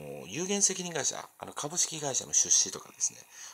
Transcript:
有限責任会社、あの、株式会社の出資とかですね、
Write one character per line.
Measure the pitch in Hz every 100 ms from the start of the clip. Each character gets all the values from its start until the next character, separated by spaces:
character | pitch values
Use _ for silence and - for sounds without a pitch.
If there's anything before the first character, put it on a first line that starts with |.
| 73 71 67
有 | 120 190
限 | 202
責 | 190 190
任 | 180
会 | 160
社、 | 127 98 - -
あ | 95
の、 |
株 | - 147 170
式 | - 160
会 | 143
社 | 123 -
の |
出 | - 90
資 | - -
と | -
か | -
で | -
す | -
ね、 | - - - -